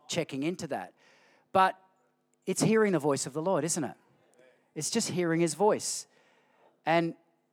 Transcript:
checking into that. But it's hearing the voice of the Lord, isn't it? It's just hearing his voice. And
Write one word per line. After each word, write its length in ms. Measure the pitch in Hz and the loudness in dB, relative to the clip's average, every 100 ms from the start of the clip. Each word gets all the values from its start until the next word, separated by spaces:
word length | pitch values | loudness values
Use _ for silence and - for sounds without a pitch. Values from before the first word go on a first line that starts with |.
| - | -8
checking 340 | 175 151 135 | -6 -6 -4
into 240 | 147 185 165 | -6 -6 -8
that. 260 | 120 92 _ _ _ _ _ _ | -8 -8 _ _ _ _ _ _
But 240 | 190 185 - _ _ _ _ _ _ - | 2 2 0 _ _ _ _ _ _ -6
it's 160 | 185 | 0
hearing 300 | - 220 214 | 2 4 4
the 60 | 170 | 2
voice 280 | 147 135 156 | 2 0 -2
of 60 | |
the 80 | 143 | -4
Lord, 220 | 165 175 | 0 0
isn't 200 | 160 170 | 0 -2
it? 120 | 120 - _ _ _ _ _ _ _ | -4 -8 _ _ _ _ _ _ _
It's 160 | 156 147 | -8 -4
just 200 | 226 - | -2 -2
hearing 320 | 170 175 165 | 0 0 2
his 120 | 170 | 2
voice. 540 | 147 208 139 - - - _ _ _ _ _ _ _ | 2 2 2 -2 -8 -10 _ _ _ _ _ _ _
And 300 | - 170 165 - _ _ _ | 0 2 2 -4 _ _ _